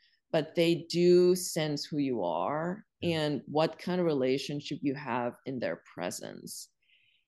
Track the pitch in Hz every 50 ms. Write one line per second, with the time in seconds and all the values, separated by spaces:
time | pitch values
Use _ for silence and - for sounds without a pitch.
0 | _ _ _ _ _ _ - 160 151 - - - 170 165 170 147 - - - 170
1 | 175 180 175 180 180 180 185 185 180 - - 165 156 156 147 143 - - 165 147
2 | 143 135 123 113 90 87 80 82 87 104 143 151 165 175 185 214 - _ _ _
3 | - 170 165 160 151 151 147 - - - 135 151 160 156 - - - 185 180 180
4 | 175 170 151 139 127 131 127 131 - - 147 147 - - 147 92 - 143 135 147
5 | 147 127 117 127 120 120 117 - _ - 139 123 110 90 82 - - - - -
6 | 87 90 - - - 53 50 50 - - - - - - _ _ _ _ _ _
7 | _ _ _ _ _